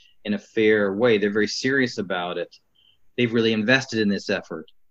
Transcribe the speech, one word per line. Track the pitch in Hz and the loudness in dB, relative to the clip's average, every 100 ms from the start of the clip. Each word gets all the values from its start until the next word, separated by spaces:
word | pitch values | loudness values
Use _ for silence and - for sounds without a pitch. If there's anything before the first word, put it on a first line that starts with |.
| _ _ | _ _
in | 107 | -8
a | 101 | -8
fair | - - 107 107 101 | -4 0 2 4 2
way. | 98 123 107 | 0 2 2
They're | 104 | 2
very | 104 104 | 0 -2
serious | - 135 139 123 - | -2 -2 0 0 -4
about | 92 92 87 87 | -6 -6 -6 -6
it. | 80 - _ _ _ _ - - | -8 -12 _ _ _ _ -12 -2
They've | 120 | 0
really | 117 113 | 2 2
invested | 110 107 131 123 113 | 2 2 2 0 -2
in | 104 | 0
this | 95 - | 0 -2
effort. | 92 - 80 - _ _ | -6 -6 -12 -14 _ _